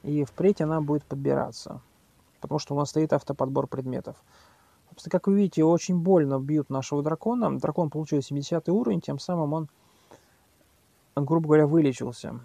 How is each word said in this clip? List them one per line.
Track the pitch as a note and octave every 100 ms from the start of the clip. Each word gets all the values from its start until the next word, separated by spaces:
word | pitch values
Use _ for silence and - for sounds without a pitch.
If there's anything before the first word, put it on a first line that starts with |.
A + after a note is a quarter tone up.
и | - D3
впредь | C#3 - F#3 G3+
она | D#3 D#3+
будет | D3 D3
подбираться. | - C#3 C#3 C3+ C3 - - C3 _ _ _ _ _ _
Потому | C#3+ D3+
что | - C#3+
у |
нас | C#3+
стоит | D#3 D#3
автоподбор | D3 - C#3 C3+ C#3 C3+
предметов. | C3 C3 C3 - - _ _ _ _ _ _ _
Собственно, | - E3+
как | F3+ G3
вы | G3+
видите, | G3 - D#3+
очень | E3+ - F3+
больно | E3+ F#3 C#3+ C3+
бьют | C3+ D3+ C#3+
нашего | C3+ B2+ D3
дракона. | D3 D#3+ A3 B3 G3+ C3+
Дракон | D#3 D#3 D#3+
получил | D3+ D#3 D3
семидесятый | C3 C#3+ C#3 E3+ D#3+
уровень, | G3 B3 F#3
тем | - C#3
самым | - F3 D3+
он, | D#3 D#3 _ _ _ _ - _ _ _ _ _ _ _ _ _ -
грубо | C#3 E3 D#3
говоря, | D3+ D3
вылечился. | E3 C#3+ B2 B2+ A#2+ - A#2+